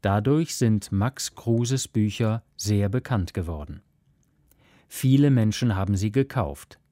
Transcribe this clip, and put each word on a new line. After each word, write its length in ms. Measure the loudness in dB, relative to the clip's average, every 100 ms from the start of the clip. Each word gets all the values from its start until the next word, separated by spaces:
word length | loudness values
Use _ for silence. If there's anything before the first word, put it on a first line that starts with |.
Dadurch 560 | 2 2 2 0 0 0
sind 340 | 2 2 0
Max 440 | -2 -2 -4 -12
Kruses 520 | -8 -2 0 0 -2 -2
Bücher 560 | 0 0 0 -2 -2 _ -10
sehr 320 | -2 0 0
bekannt 460 | -2 -2 -4 -2
geworden. 480 | -6 -6 -8 -10 -16 _ _ _ _ _ _ _ _ _ _ _
Viele 420 | -2 2 4 6
Menschen 460 | 4 2 0 0 0
haben 180 | 0
sie 160 | 0 0
gekauft. 680 | -2 -2 -2 -4 -8 -18 -20 _